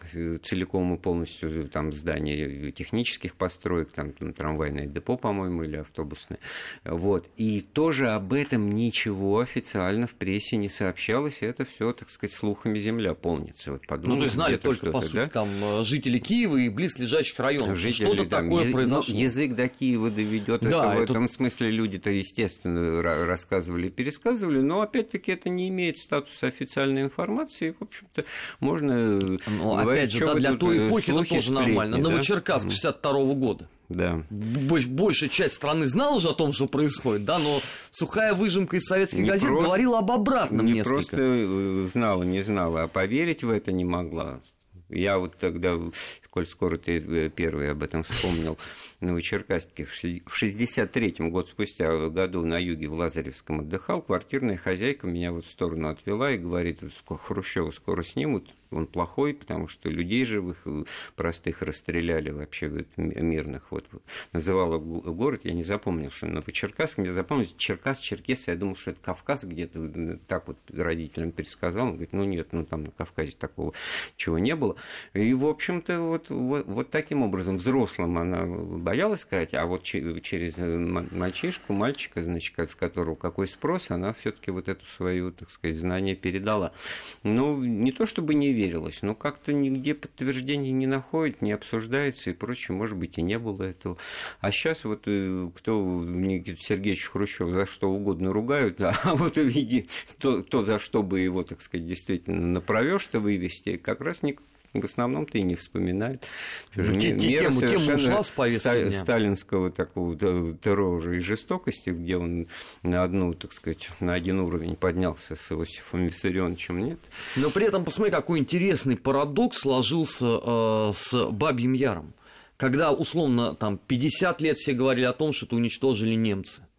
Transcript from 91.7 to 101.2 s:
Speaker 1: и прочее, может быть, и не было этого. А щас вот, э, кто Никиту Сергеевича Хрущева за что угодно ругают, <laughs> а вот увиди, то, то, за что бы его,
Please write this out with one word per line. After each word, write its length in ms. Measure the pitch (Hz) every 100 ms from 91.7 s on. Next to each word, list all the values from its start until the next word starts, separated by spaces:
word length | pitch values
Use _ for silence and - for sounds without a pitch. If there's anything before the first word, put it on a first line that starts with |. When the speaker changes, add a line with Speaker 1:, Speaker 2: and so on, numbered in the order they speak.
| 113 113 135 143 - 95
Speaker 1:
и 40 |
прочее, 440 | 85 110 123 - 95
может 200 | 110 95
быть, 200 | 85 82
и 40 |
не 160 | 87 113
было 260 | 113 98
этого. 340 | 95 87 90 87 - - - -
А 100 | 104
щас 340 | - 160 160 110
вот, 180 | 107 -
э, 420 | 101 95 92 90 -
кто 280 | - 110 92 90 87
Никиту 560 | 90 95 92 98 82
Сергеевича 480 | - 98 101 92 -
Хрущева 440 | 98 101 - 87
за 120 | 92 95
что 240 | - 95
угодно 420 | 98 101 85 92
ругают, 480 | 101 120 143 113 90
<laughs> 0 |
а 140 | 92 101 185
вот 240 | 147 170 156
увиди, 520 | 135 135 117 123 - - - -
то, 220 | 135 113
то, 220 | 95 127
за 160 | 101 104
что 240 | - 113
бы 160 | 95
его, 240 | 95